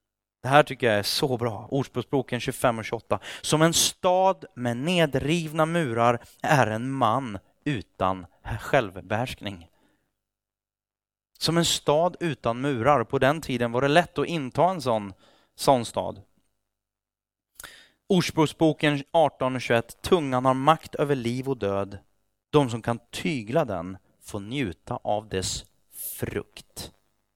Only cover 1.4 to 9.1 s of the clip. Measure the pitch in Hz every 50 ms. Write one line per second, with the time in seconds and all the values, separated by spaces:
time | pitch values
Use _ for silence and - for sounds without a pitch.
1.4 | 120 120 107 98 110 - 131 143 127 - - 123 117 - - 135 120 - 127 120
2.4 | - - 123 - - 131 113 113 107 - - 110 - - 110 98 - - - -
3.4 | - - 156 151 160 170 160 - - - - _ - 185 180 185 190 190 185 165
4.4 | - - - - 123 120 120 120 135 170 185 175 165 147 131 131 131 143 165 175
5.4 | 160 156 151 165 156 160 165 170 165 127 113 117 117 120 120 117 - - - _
6.4 | - - 156 135 117 107 107 110 120 135 135 135 127 107 110 131 139 117 101 92
7.4 | - _ _ _ - 147 147 104 85 _ _ - 95 92 95 92 87 - _ _
8.4 | - 107 113 107 - - - 139 117 95 90 98 87 92